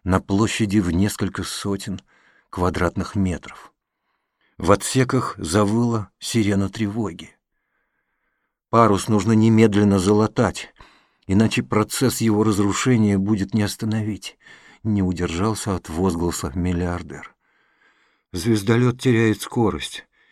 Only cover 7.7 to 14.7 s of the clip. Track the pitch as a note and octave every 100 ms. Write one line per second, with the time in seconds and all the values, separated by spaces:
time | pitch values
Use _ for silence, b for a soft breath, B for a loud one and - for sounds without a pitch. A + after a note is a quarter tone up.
7.7 | _ _ _ _ _ _ _ _ _ _
8.7 | A2+ A2 F#2+ - G#2 G2 A2 A2+ A2 A2+
9.7 | G2+ G#2 G2 F#2 G#2 G#2+ - G#2 - -
10.7 | - b b b b b G2 A2 B2+ -
11.7 | G#2+ G#2+ - B2+ - A2+ G#2 A2 G2+ G2+
12.7 | F#2+ C3 A#2+ G#2 G2 G2 G#2 G2 A2 G2+
13.7 | - A2 A2 G#2+ F#2+ - - B B B